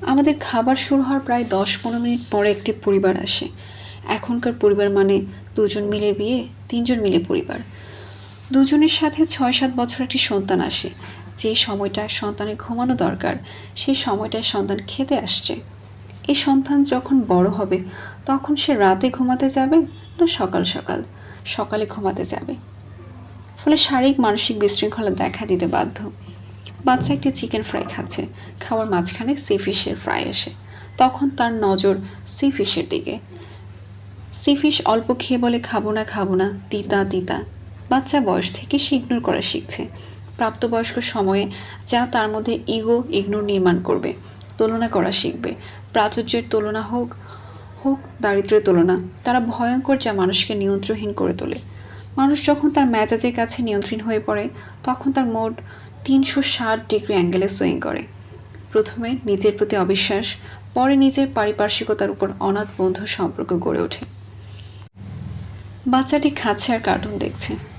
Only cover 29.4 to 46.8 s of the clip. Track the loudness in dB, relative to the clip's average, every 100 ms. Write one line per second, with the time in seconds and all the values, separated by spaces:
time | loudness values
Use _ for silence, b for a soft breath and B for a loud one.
29.4 | 0 0 0 -2 -2 -4 -2 -2 -2 -4
30.4 | -6 -8 B B B 4 4 4 -2 2
31.4 | 0 2 2 4 4 2 -2 B -16 0
32.4 | 0 2 0 0 -2 -4 -4 -8 -10 B
33.4 | B B B -18 -18 -18 -18 -18 -16 -4
34.4 | 2 4 2 2 2 2 2 -4 0 0
35.4 | 2 0 -2 -2 0 -2 -2 -2 0 2
36.4 | 2 0 -6 -6 0 0 2 0 -2 -6
37.4 | -6 -12 -16 -16 0 2 4 2 2 2
38.4 | 0 -6 -2 -2 2 0 0 -2 0 0
39.4 | 0 -4 -6 -8 -8 B B B B -2
40.4 | -2 0 0 0 -2 -4 -4 0 2 2
41.4 | 0 B B B 0 0 2 0 0 0
42.4 | -2 -2 0 -2 2 2 2 -2 0 -2
43.4 | 2 4 4 4 2 0 0 -6 B B
44.4 | B 0 0 2 0 2 0 0 -2 -4
45.4 | -6 -8 B B -2 2 2 0 0 -2
46.4 | 0 0 0 -4